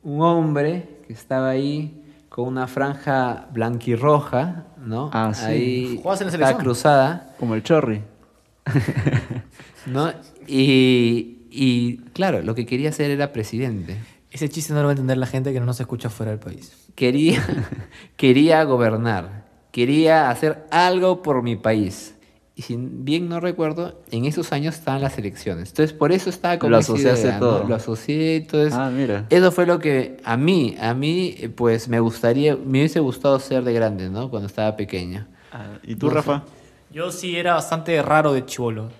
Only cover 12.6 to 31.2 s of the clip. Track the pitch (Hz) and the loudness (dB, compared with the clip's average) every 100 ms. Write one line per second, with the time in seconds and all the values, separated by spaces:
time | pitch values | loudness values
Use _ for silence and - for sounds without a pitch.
12.6 | 117 123 151 147 147 139 143 120 104 113 | -4 -2 -2 -2 -2 0 -2 -4 -6 -4
13.6 | 131 107 85 95 113 _ _ - 147 165 | -4 -6 -8 -10 -12 _ _ -8 -6 -6
14.6 | 151 151 143 139 131 131 127 131 131 131 | -4 0 0 0 0 -2 -2 -2 -2 -2
15.6 | 120 123 123 120 117 107 110 107 - 90 | -2 -4 -6 -6 -8 -8 -8 -8 -10 -16
16.6 | - _ _ - 123 131 156 - - 147 | -18 _ _ -2 0 2 2 2 0 -4
17.6 | 110 - - - - _ 135 127 156 160 | -6 -8 -14 -18 -20 _ 4 6 6 6
18.6 | 156 127 117 110 117 101 87 101 - _ | 4 4 2 2 0 -2 -6 -14 -20 _
19.6 | _ 120 120 147 160 160 143 120 156 156 | _ -2 2 4 6 6 4 0 -2 -2
20.6 | - 160 180 180 185 180 156 131 120 113 | -2 2 2 4 2 0 0 0 0 -2
21.6 | 110 110 98 95 - - _ _ _ - | 0 0 0 -4 -18 -20 _ _ _ -20
22.6 | - 117 127 123 131 156 175 170 175 175 | -10 -8 -8 -8 -2 -2 -2 -4 -4 -2
23.6 | 160 165 170 160 - 113 131 151 160 143 | -2 -2 -8 -10 -8 -4 -2 -2 -4 -2
24.6 | 151 151 - 135 139 - 101 90 - 85 | -4 -4 -4 -2 -2 -4 -8 -8 -8 -6
25.6 | 87 - 156 151 147 185 185 - 175 175 | -8 0 0 2 2 2 0 -4 -2 0
26.6 | - 117 - 143 135 123 123 113 123 104 | 6 6 6 2 4 4 2 2 2 2
27.6 | 101 110 113 113 - 147 160 160 156 151 | 0 -2 -4 -8 -4 -2 0 0 -2 0
28.6 | 151 123 131 127 131 101 107 175 185 180 | 2 0 -2 -2 0 -2 4 6 6 4
29.6 | 175 175 156 135 127 - - 117 147 185 | 2 2 2 0 0 -6 -4 0 2 2
30.6 | 120 - 113 120 147 170 | 2 -2 -4 -2 -2 -2